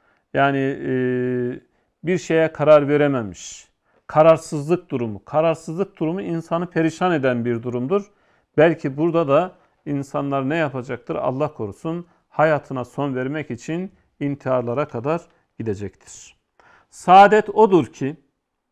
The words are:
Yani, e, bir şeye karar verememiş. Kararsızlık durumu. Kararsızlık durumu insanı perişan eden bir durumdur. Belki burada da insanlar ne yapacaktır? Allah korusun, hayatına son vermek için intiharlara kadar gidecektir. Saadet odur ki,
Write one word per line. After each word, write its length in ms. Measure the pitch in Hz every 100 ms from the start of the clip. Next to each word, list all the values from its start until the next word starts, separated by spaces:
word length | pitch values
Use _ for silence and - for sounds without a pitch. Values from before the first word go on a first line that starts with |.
| _ _ _
Yani, 440 | 139 139 139 135 139
e, 60 | 139 127 127 127 127 123 123 131 _ _ _ _
bir 140 | 151 180
şeye 340 | - 160 160
karar 360 | - 147 151 139
verememiş. 800 | 147 147 135 104 87 - - _ _ _ _ -
Kararsızlık 840 | 151 160 160 - 156 143 175 -
durumu. 340 | 135 117 101
Kararsızlık 760 | - 151 165 156 - 165 196 _
durumu 240 | 160 185
insanı 480 | 185 165 160 170 175
perişan 420 | 165 165 160 185
eden 320 | 160 131 123
bir 180 | 117 117
durumdur. 480 | 120 123 131 196 196 _ _ _ _ -
Belki 400 | 165 - 147 135
burada 320 | 170 165 151
da 240 | 139 185 - _ _ -
insanlar 640 | 143 139 147 143 139 131
ne 80 | 165
yapacaktır? 580 | 151 131 131 120 -
Allah 400 | - 135 131 151
korusun, 520 | - 107 - 160 170 175 _ _
hayatına 560 | - 156 147 - 135
son 300 | 120 - 143
vermek 360 | 127 131 151 143
için 420 | 120 - 165 190 _ _ _
intiharlara 680 | 143 139 131 127 120 120 143
kadar 320 | 120 131 170 - _ _ -
gidecektir. 760 | 113 98 98 _ - - - _ _ _ _ _ _
Saadet 600 | - - 190 202 214 208
odur 360 | 208 214 185 127
ki, 300 | - 135 160 _ _ _ _ _